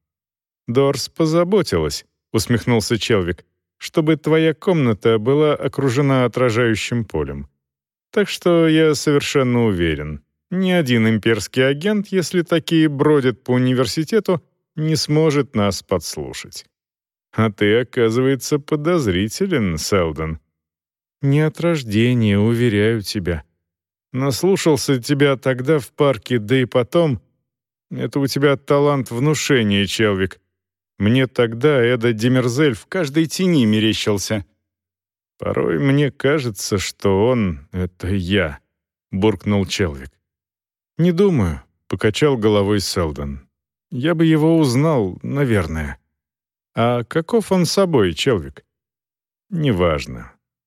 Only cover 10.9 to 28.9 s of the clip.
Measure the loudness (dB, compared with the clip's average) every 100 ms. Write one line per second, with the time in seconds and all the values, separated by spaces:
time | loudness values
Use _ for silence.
10.9 | 2 2 2 0 -2 -2 0 0 0 -2
11.9 | -2 -2 -4 -2 -2 0 -2 0 2 2
12.9 | 2 2 4 2 -2 -2 0 2 0 0
13.9 | -2 -2 -2 0 -4 -6 _ _ -6 -2
14.9 | -2 0 2 2 2 0 0 0 -2 -4
15.9 | -4 -4 -10 -12 -12 -16 -18 -20 _ _
16.9 | _ _ _ _ -2 -2 0 2 2 0
17.9 | 0 0 2 0 0 -2 -4 -2 -4 0
18.9 | 0 0 0 -2 -4 -2 0 -2 -4 -2
19.9 | 0 0 -4 -8 -10 -14 _ _ _ _
20.9 | _ _ _ 0 2 0 0 -2 -2 -2
21.9 | 0 2 2 2 2 2 2 0 2 0
22.9 | 0 -4 -6 -4 -6 -8 _ _ _ _
23.9 | _ _ -4 -4 0 0 2 2 2 2
24.9 | -2 0 2 2 2 -2 -2 0 -2 -2
25.9 | -2 0 0 -2 -4 0 0 2 0 0
26.9 | 0 0 -2 -8 _ _ _ _ _ _
27.9 | -8 -6 -2 -2 0 2 0 0 2 2